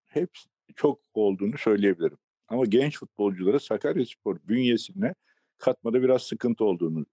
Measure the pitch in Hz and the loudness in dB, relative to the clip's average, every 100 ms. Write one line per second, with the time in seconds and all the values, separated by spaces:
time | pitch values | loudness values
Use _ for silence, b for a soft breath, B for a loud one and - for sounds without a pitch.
0 | _ - 180 - - _ _ - 151 - | _ -6 -6 -8 -20 _ _ -2 -2 -2
1 | _ - 104 95 101 135 - 104 101 85 | _ -2 0 0 -4 -2 0 2 4 4
2 | 80 - _ _ _ 120 120 113 143 - | 2 -2 _ _ _ -2 2 2 2 -2
3 | - - 101 92 92 135 - 107 143 180 | -12 -4 -2 0 0 0 0 -4 -2 -2
4 | 123 - - 87 87 117 123 113 - 95 | -4 -6 -8 -6 -2 0 2 0 -2 -6
5 | 110 - _ _ _ _ - 127 117 120 | -6 -6 _ _ _ _ -2 -2 -2 0
6 | 127 127 - 113 120 113 107 87 85 80 | 2 2 0 -4 -4 0 0 0 -2 -4
7 | 73 | -8